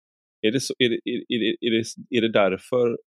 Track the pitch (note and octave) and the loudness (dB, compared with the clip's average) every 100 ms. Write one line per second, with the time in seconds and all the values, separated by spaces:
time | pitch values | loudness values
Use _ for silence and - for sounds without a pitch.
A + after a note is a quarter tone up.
0 | _ _ _ _ A2 C3 - - B2 A2+ | _ _ _ _ -2 -2 -2 0 0 0
1 | - A#2+ - A#2+ G#2+ A2+ A#2+ A2+ A2+ - | -4 -6 -4 -2 -2 -2 0 0 -2 -10
2 | - A#2+ A2+ G#2+ G2 F#2+ - B2+ A#2+ A2+ | -4 0 2 4 2 0 -2 0 0 -2
3 | _ | _